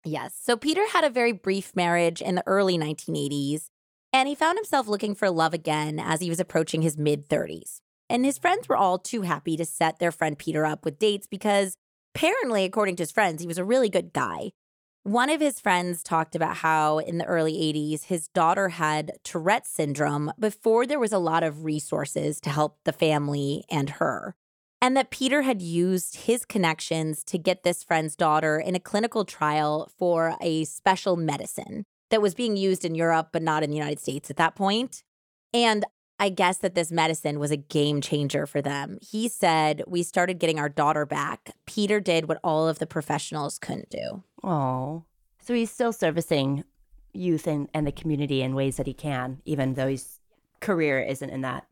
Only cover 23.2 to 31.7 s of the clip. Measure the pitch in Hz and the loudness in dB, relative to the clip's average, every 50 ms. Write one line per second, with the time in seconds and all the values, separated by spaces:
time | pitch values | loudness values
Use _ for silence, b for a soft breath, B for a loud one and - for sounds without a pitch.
23.2 | 147 143 143 143 139 139 143 - - _ - 147 139 143 143 - 165 147 120 - | 0 0 -2 -2 -2 -2 -4 -4 -6 _ -2 -2 -2 -2 -2 -2 -2 -2 -2 -4
24.2 | - - - _ _ _ _ _ _ _ _ _ 247 254 262 269 262 _ - - | -8 -10 -14 _ _ _ _ _ _ _ _ _ 0 4 4 2 2 _ -4 -2
25.2 | 262 262 262 294 277 262 247 190 180 165 165 170 175 180 185 180 - - - - | 0 2 2 2 2 2 0 -2 -2 -2 0 2 2 2 2 0 -2 -6 -10 -6
26.2 | - - 233 240 - _ - 214 180 160 160 160 - - 170 160 156 156 151 - | 0 0 0 0 -2 _ 0 2 2 2 0 -2 -4 -4 -2 -2 -2 -2 -4 -6
27.2 | - - - 180 160 190 180 - - 175 170 - - _ 175 160 156 156 - - | -8 -6 -6 0 0 0 0 2 2 0 0 0 -2 _ 0 0 0 -2 0 2
28.2 | 180 156 151 156 160 156 151 156 - - 180 180 _ - - 208 226 233 - 226 | 2 4 4 4 4 2 0 0 0 -2 -4 -4 _ -2 -2 0 0 0 0 -2
29.2 | 196 - - - 156 151 151 156 151 151 151 151 - - _ _ 180 175 170 165 | -2 -2 -2 -2 0 2 2 2 2 2 0 -2 -4 -8 _ _ 2 2 4 4
30.2 | 165 165 - - - 175 160 160 156 - - - _ 196 190 185 - 202 180 170 | 2 0 0 -2 -2 0 0 0 -2 -4 -6 2 _ 4 4 4 2 0 0 2
31.2 | 165 156 143 143 - - - - - - | 0 -2 -2 -4 -6 -8 -10 -10 -10 -10